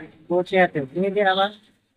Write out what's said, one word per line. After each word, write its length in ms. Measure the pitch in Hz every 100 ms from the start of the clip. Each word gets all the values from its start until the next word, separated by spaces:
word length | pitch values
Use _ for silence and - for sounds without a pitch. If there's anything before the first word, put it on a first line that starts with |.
| 156 - -
বসে 320 | 175 180 190
আছে, 200 | 180 156 135
খেয়ে 160 | 165 196
দিয়ে 180 | 196 196
আবার 220 | 190 202 208 _ _ _